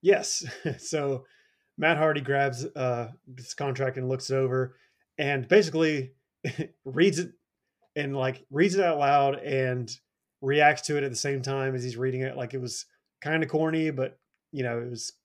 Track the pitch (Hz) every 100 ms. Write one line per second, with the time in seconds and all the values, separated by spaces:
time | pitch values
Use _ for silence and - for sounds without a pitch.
0 | 170 196 - - 139 - 165 131 - 156
1 | 139 131 - _ _ _ _ - 156 160
2 | 156 147 135 139 139 123 147 151 127 120
3 | 113 - - 127 120 - 143 131 135 127
4 | 127 131 - 135 131 131 127 _ _ _
5 | _ - 143 143 120 196 170 156 160 151
6 | 131 _ _ _ - - 156 _ - 131
7 | 190 160 175 _ _ _ _ _ _ -
8 | 143 139 131 131 _ 139 190 185 180 156
9 | 139 143 139 139 147 135 131 127 117 -
10 | _ _ _ _ 135 143 147 147 - 147
11 | 139 120 143 139 127 135 135 127 123 113
12 | 131 127 131 131 120 131 123 - - _
13 | _ _ 147 160 156 156 160 160 160 135
14 | 131 - _ _ _ 143 123 117 123 117
15 | - -